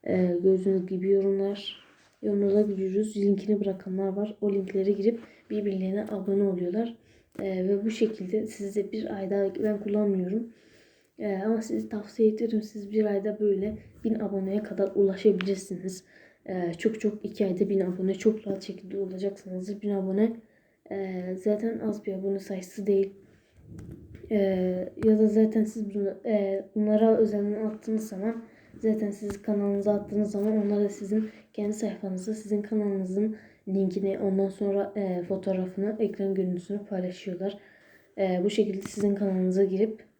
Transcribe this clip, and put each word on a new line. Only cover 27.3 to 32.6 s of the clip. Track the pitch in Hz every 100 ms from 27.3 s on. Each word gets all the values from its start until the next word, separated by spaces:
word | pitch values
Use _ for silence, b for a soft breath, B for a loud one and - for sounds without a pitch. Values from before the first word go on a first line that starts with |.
| 208 202 208 220
attığınız | 214 - 220 214
zaman, | 190 208 233 B B B -
zaten | 220 214 208
siz | 202 208 202
kanalınıza | - 202 202 202 202
attığınız | 208 - 208 208
zaman | 202 208 214
onlar | 202 208
da | 202
sizin | - 196 214 214 B B
kendi | - 208
sayfanızda | 214 214 185 196 185 202
sizin | 214 202 208